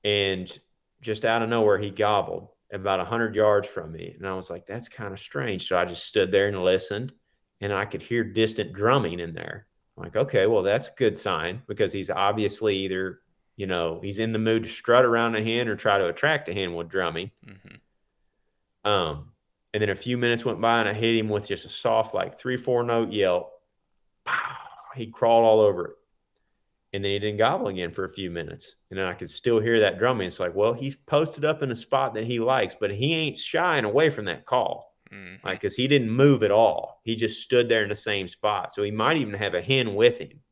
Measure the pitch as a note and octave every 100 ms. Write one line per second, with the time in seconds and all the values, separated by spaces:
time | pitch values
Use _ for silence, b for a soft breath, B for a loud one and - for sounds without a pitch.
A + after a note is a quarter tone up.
0 | G#2+ G2+ G2 F#2 F2+ - _ _ _ _
1 | A#2 G#2+ A2+ A2+ A2+ A#2 G#2+ G2 G#2 G2
2 | G#2 G#2 F2+ F2 - _ _ G2+ G2 F#2+
3 | F2 A#2 A2+ G2+ G#2+ G#2 G2+ - D#2+ D#2+
4 | E2+ - G2 F#2+ F2+ E2+ - A2 A#2 -
5 | G#2 F#2+ - C#3+ B2+ F#2+ - F2+ F2+ F2
6 | - G#2+ F#2 G2 G2+ G2 F#2 F#2+ - G#2
7 | C3+ _ _ _ _ _ G2+ G2 G2+ F2
8 | - A#2 G#2+ G2+ A2 A2 F#2+ F#2+ G#2+ C#3
9 | F#2+ F2 E2+ D#2+ G1+ C2 _ _ _ -
10 | F2 G#2+ C#3 B2+ G2+ A2 F#2 A2+ C#3 -
11 | A2+ - G#2 E2+ E2 G#2+ - G2+ G#2 G2+
12 | F#2 F#2 G2 G#2 G#2 - A2 G2 F#2+ F#2
13 | F#2 - _ _ _ - G2 F2 E2 E2+
14 | G2 G2+ A2+ A2 A2 A2+ A2+ - - A#2+
15 | B2+ A#2 A#2 A2+ A2 A#2 A#2+ G#2 A2 G2+
16 | F2+ E2 C#3+ D3+ A2 G2 F#2 E2+ E2+ F#2
17 | F2 E2 F#2+ _ - F#2+ F#2+ - _ _
18 | _ _ _ _ _ _ _ _ G#2 G2+
19 | E2 D2 D2+ _ _ _ _ G#2+ G#2 F#2+
20 | B2 B2 B2 A#2 A#2+ G2+ A2+ A#2 G#2+ G#2+
21 | A2+ A2+ A2 G#2 G2 G#2 - - A#2+ A2+
22 | A2 F#2+ F2+ - B2+ B2 C3 B2 A#2+ A#2
23 | A2 G#2 F#2+ F2+ - - _ _ _ _
24 | _ _ - - - - - - - C3
25 | A2+ - A#2 A#2 A2+ A2 G#2 F2+ E2+ -
26 | _ _ _ _ _ _ _ _ _ G2
27 | G2 G2+ G#2 G#2 A2+ F3+ A3+ F#2 F2 E2+
28 | F2+ - F#2 E2+ D#2 E2 - - _ F#2+
29 | F#2 F2 E2+ - B2 A#2 A2+ A2+ G2+ F#2
30 | A#2 A#2+ F2+ - F2+ E2+ G#2+ A#2+ C#3 C#3
31 | - D3+ D#3+ D3+ D3+ D3 C3+ A2+ - C3+
32 | C3+ G#2+ A2+ A#2+ A2+ C3 G2 - G2+ G#2
33 | C3+ D#3+ D#3 - - D#3+ F3+ D#3 G#2+ A#2+
34 | D#3+ C#3+ G2+ D#2+ - B2+ G#2+ - - _
35 | _ G2 F#2 F#2+ G2 F#2 G2+ G#2 C3 C#3+
36 | A2+ A#2+ C#3+ C3 G#2+ G#2 A2+ G#2+ - -
37 | - A2+ A2 - - B2 A#2+ A2+ G#2 G#2
38 | - G2+ F#2 - G#2+ G2+ - - G#2 G#2+
39 | A#2+ D#3+ A2 G2+ G2+ F2 E2 C3 A#2 G2
40 | A#2 - D#2+ - _